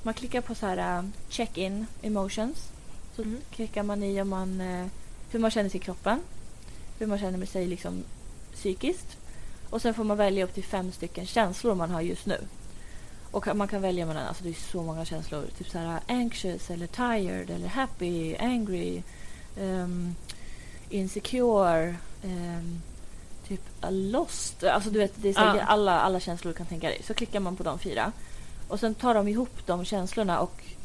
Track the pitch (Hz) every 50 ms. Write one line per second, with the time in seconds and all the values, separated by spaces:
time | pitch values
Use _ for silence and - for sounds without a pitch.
0 | - 220 226 - 254 247 - 247 240 - 233 - - 196 185 180 180 180 180 175
1 | 180 196 202 - - - - - 233 226 - 170 185 190 196 202 220 220 - -
2 | - 220 214 202 190 196 - 220 214 247 320 - - - - - - - - -
3 | - - - - 220 220 220 254 - - - - 226 220 - 214 202 202 208 202
4 | 208 196 196 196 196 196 196 190 190 185 190 185 185 185 180 180 180 190 - -
5 | - - - - - - - 226 226 220 220 233 202 190 - 180 - - 180 -
6 | - 196 220 285 359 - - - - - - - - - - - - - - -
7 | 220 214 202 202 208 185 185 185 185 190 - 190 180 180 175 180 - 175 180 180
8 | 175 - - - - - - - - - - - - 202 185 - - 269 359 -
9 | - - - - - - - - - - - - - - - 226 - 240 220 233
10 | 220 214 208 208 208 196 190 196 185 180 - 202 185 - - 190 185 185 180 -
11 | - 170 - - 175 - - 233 220 180 185 - - 240 202 175 170 160 180 165
12 | 165 175 175 - - 202 185 - - - - - - - - - - - - -
13 | - - - - - - - 202 196 220 214 208 202 196 208 202 190 190 180 180
14 | 170 160 156 151 135 - 165 - 180 170 160 - - - - 185 165 160 156 165
15 | 165 - 165 156 156 - 151 151 147 151 - - 175 - - 175 165 165 165 160
16 | - - 240 247 240 233 - - - 185 170 180 - - 175 170 170 170 - -
17 | 247 240 233 214 190 180 185 185 180 175 170 175 175 180 - 262 269 262 - -
18 | 180 175 175 170 160 160 160 - 208 240 254 240 220 190 185 175 170 175 175 175
19 | 180 - - - - - - - - - - - 196 190 190 185 180 180 180 175
20 | 175 175 175 - - - - - - - - - - - - - - - - 202
21 | 190 190 - 208 - - - 254 247 240 226 202 190 175 170 165 160 175 175 175
22 | - - - - - 190 180 175 175 175 170 170 170 170 170 170 165 - - -
23 | - - - - - - - - - - 196 180 - - - - - 170 190 190
24 | 190 196 220 277 330 - - - - - - - - 185 131 202 190 220 208 214
25 | 208 196 - - 214 202 196 190 214 214 202 208 - - 214 214 208 190 175 160
26 | - 190 190 180 - - 170 170 - 175 165 - 180 - 175 160 156 156 - -
27 | - - 220 - 240 - - 208 196 175 180 180 175 170 135 160 - 190 131 107
28 | 110 196 226 - - - - - - - - - - - - 208 - 220 220 -
29 | - 247 233 214 202 208 208 226 254 240 - - - - 175 180 180 - 214 196
30 | 180 196 - 233 214 196 175 - 175 - - - - - - -